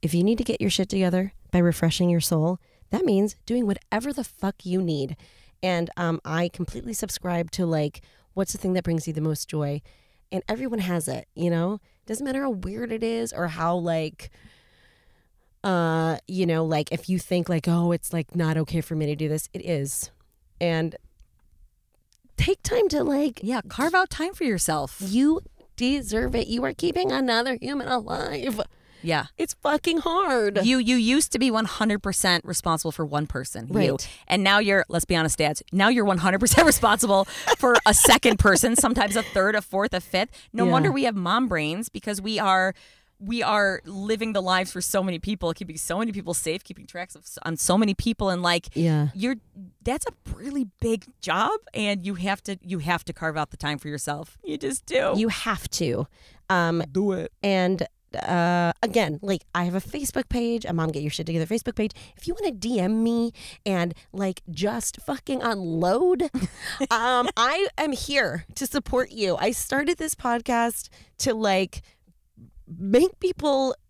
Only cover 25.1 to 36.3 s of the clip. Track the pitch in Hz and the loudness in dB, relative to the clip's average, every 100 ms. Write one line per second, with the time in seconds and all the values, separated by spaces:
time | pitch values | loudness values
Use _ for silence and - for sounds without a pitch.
25.1 | 220 285 320 - - - - 247 285 214 | 2 4 2 -4 -20 -20 -4 -2 0 -2
26.1 | 214 247 240 - 233 269 - 349 349 381 | -2 0 -2 -2 -2 -4 -2 -2 0 -2
27.1 | 262 262 226 247 240 - 277 - 254 214 | 0 0 0 0 -4 -6 -6 -2 -4 -4
28.1 | - - - 269 214 - - _ - 165 | -6 -4 -6 -4 -4 -6 -10 _ -10 -2
29.1 | 156 - - 320 - 294 302 - 330 339 | -2 -2 -6 -6 -2 0 0 2 0 2
30.1 | 339 381 254 208 202 214 254 226 254 226 | 0 2 2 2 2 4 4 4 2 4
31.1 | 269 - 240 262 220 220 - 220 202 202 | 2 2 2 2 2 -2 0 0 0 -2
32.1 | 190 196 175 - 165 185 160 165 - 151 | 0 2 2 0 -4 0 0 -2 -4 -2
33.1 | 147 - 131 131 - 117 196 143 135 - | -2 -2 -6 -8 -10 -2 2 2 0 -6
34.1 | - - 180 190 202 214 196 - 170 - | -14 -2 2 4 4 4 2 2 -2 0
35.1 | 170 160 - 151 151 - 180 202 240 202 | 0 2 2 0 0 -4 2 4 4 4
36.1 | 185 180 | 2 2